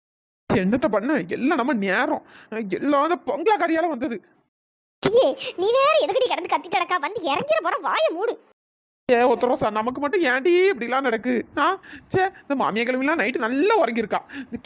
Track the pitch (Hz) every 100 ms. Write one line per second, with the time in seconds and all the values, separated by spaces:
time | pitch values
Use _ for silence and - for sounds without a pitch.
0 | _ _ _ _ - 220 185 240 311 202
1 | 233 294 165 196 254 330 240 247 196 196
2 | 294 302 - - - 214 208 - 277 285
3 | 302 349 - 254 381 415 330 320 339 269
4 | 226 226 - _ _ _ _ _ _ _
5 | 403 453 302 - 508 - 381 508 554 622
6 | 294 440 440 320 359 330 339 302 349 359
7 | 285 453 269 302 554 640 349 440 277 -
8 | 640 330 466 - _ _ _ _ _ _
9 | - 240 247 233 254 262 233 214 226 254
10 | 285 359 294 254 262 349 381 269 233 254
11 | 269 226 240 240 - - 302 381 - 285
12 | - 381 381 - - 277 147 202 233 254
13 | 277 330 196 359 226 269 381 453 262 233
14 | 220 - - 277 254 233